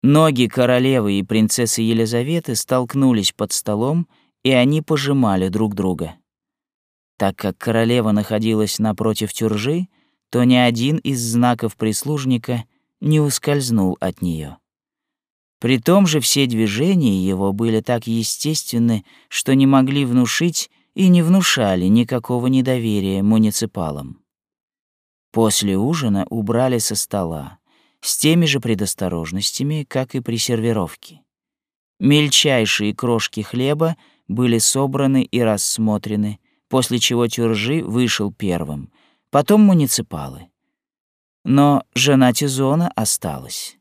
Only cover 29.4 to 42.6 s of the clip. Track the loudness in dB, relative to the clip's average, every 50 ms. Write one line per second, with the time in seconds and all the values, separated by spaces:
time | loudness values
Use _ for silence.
29.4 | -6 -6 -6 -4 -4 -4 -4 -6 -6 _ -6 -6 -6 -4 -6 -8 -6 -4 -6 -4
30.4 | -2 -2 -2 -2 0 0 0 0 -2 -4 -8 -16 -20 -20 -20 _ _ _ _ _
31.4 | _ _ _ _ _ _ _ _ _ _ _ _ 0 2 2 4 2 2 0 0
32.4 | 2 2 2 2 2 0 -2 -2 -2 -4 -4 -2 -2 0 0 0 -2 -4 -6 -8
33.4 | -8 -6 -4 -2 -2 -2 0 0 -2 -2 -2 _ _ _ _ _ _ _ -4 0
34.4 | 0 2 2 2 0 0 0 0 -2 -2 0 0 0 2 2 0 0 0 -2 0
35.4 | 2 2 0 0 -2 -4 -4 -2 0 0 0 -2 -2 -4 -4 -4 -4 -4 -6 -10
36.4 | _ _ _ _ _ _ 0 0 0 0 -2 -2 -2 0 0 0 0 0 0 -2
37.4 | 0 0 0 -2 -2 -2 -2 -4 -4 -2 0 0 0 0 0 -2 -4 -6 -6 _
38.4 | -4 -2 -2 -2 -4 -6 -8 -10 -12 -14 _ _ _ _ _ _ _ _ 0 0
39.4 | 2 4 6 6 8 6 6 4 2 2 -2 -4 -6 _ -10 -12 -12 -12 -14 -16
40.4 | -20 _ _ _ _ _ _ _ _ _ _ _ _ _ _ _ _ _ _ _
41.4 | _ 0 2 4 4 4 4 2 -2 _ _ 0 2 4 4 6 6 4 4 2
42.4 | -2 -2 -2 -2